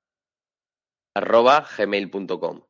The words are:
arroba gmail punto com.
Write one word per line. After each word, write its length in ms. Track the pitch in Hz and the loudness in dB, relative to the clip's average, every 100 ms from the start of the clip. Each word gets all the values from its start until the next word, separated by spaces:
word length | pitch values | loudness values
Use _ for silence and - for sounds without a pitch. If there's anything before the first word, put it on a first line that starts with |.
| _ _ _ _ _ _ _ _ _ _ _ | _ _ _ _ _ _ _ _ _ _ _
arroba 520 | 101 95 113 123 147 - - | -8 2 4 6 4 0 -6
gmail 320 | 101 101 95 | -2 -2 -4
punto 300 | 98 92 85 | -10 -8 -8
com. 220 | 82 85 | -8 -10